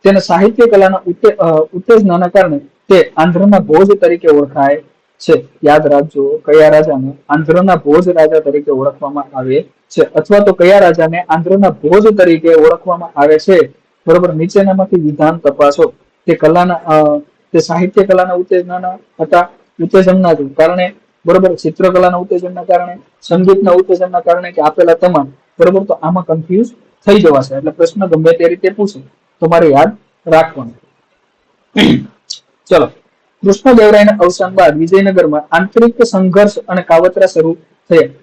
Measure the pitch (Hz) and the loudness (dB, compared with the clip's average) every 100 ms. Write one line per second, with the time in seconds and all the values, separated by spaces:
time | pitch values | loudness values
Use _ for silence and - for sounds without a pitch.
0 | 196 196 - 175 208 226 233 202 190 190 | 0 0 0 0 0 2 2 4 2 -2
1 | 180 175 214 202 165 156 156 185 - 226 | -6 0 -2 0 -2 0 -2 -8 0 2
2 | 202 175 180 196 180 143 - _ _ 185 | 2 -2 0 0 0 -4 -10 _ _ 2
3 | - - 170 175 202 196 - 156 196 196 | 2 -2 -2 0 2 2 2 2 2 2
4 | 170 170 165 147 139 143 139 147 147 _ | 0 0 2 0 0 -2 -2 -2 _ _
5 | _ _ - 151 - _ 147 151 151 143 | _ _ -2 -2 -2 _ 0 2 2 0
6 | 147 143 139 151 - 156 156 151 156 135 | -2 -6 -4 -6 0 4 4 2 0 -4
7 | 135 139 - 147 156 170 190 170 147 156 | -8 -12 -6 -6 0 0 0 -2 0 0
8 | 180 170 156 160 147 147 147 135 139 135 | 2 0 0 0 -2 -4 -4 -4 -4 -6
9 | 143 143 139 135 131 139 - _ _ - | -10 -10 -10 -10 -4 -4 -4 _ _ -4
10 | - 151 156 202 202 185 175 202 180 165 | -2 -2 0 0 2 2 4 4 4 0
11 | 160 170 175 165 170 196 190 143 147 190 | -2 -4 -4 -4 0 0 0 -2 0 2
12 | 214 208 175 165 165 160 156 170 185 170 | 2 2 2 2 2 4 4 2 -4 -8
13 | 170 147 147 156 - 185 139 _ _ _ | -8 -2 0 0 2 0 0 _ _ _
14 | - 175 175 156 170 202 196 190 190 180 | 0 0 0 -4 -2 0 0 -2 -2 -2
15 | 151 147 156 165 143 139 143 143 160 _ | -2 -2 -2 0 -4 0 -2 0 -2 _
16 | _ _ - 160 156 175 180 165 165 156 | _ _ -6 -2 0 0 -2 -4 0 0
17 | 151 147 147 _ _ 170 160 170 180 202 | 2 -2 -8 _ _ -4 -2 -4 -2 0
18 | 196 185 185 180 185 185 180 180 185 190 | 0 0 0 -4 -2 -4 -4 -10 -10 -12
19 | _ - 160 175 180 _ _ - 165 190 | _ -12 -2 -2 -2 _ _ -10 -2 0
20 | 185 185 180 151 139 135 160 180 180 - | 2 0 0 -2 -4 -2 -2 0 -6 -8
21 | _ _ 170 180 190 165 160 156 185 185 | _ _ -2 0 0 -2 -8 -2 -2 0
22 | 180 180 185 180 180 180 175 175 175 180 | -2 -2 -6 -6 -6 -12 -2 -2 -2 -14
23 | _ _ - 175 185 196 190 180 190 180 | _ _ -4 0 2 2 2 0 0 -2
24 | 185 180 170 175 180 175 151 156 175 165 | -2 -2 -2 -2 -4 -4 -4 0 0 2
25 | 180 165 135 _ _ - 170 190 196 - | 0 -2 -4 _ _ 0 0 0 -4 -6
26 | 160 180 170 160 160 185 240 _ _ _ | -4 -6 -4 -8 -4 -4 -4 _ _ _
27 | - 202 170 139 135 139 156 151 165 202 | 0 2 4 2 -2 -8 -8 -2 -2 -2
28 | 185 160 160 165 170 180 190 202 202 135 | -2 0 0 2 0 -2 -6 -4 -8 -8
29 | - _ _ _ 165 170 165 135 175 - | -20 _ _ _ -2 2 2 2 0 -4
30 | _ _ 165 156 165 139 117 - _ _ | _ _ -2 0 0 -8 -16 -18 _ _
31 | _ _ _ _ _ _ _ - - 127 | _ _ _ _ _ _ _ -2 0 0
32 | - _ _ - _ _ _ 175 120 _ | -6 _ _ -20 _ _ _ 0 0 _
33 | _ _ _ _ 190 196 269 233 214 208 | _ _ _ _ -4 0 2 4 6 4
34 | 208 208 180 - 185 190 170 151 165 190 | 4 2 -2 -2 -4 2 2 0 0 0
35 | 196 190 156 151 - 165 190 226 233 233 | 2 0 0 -4 -2 -4 -2 0 0 0
36 | 226 190 190 185 208 - - 180 - 165 | -2 0 0 2 0 -2 -8 -8 0 2
37 | 180 185 185 170 160 165 _ _ _ 165 | 2 0 0 0 -2 -4 _ _ _ 0
38 | 131 - | 0 -8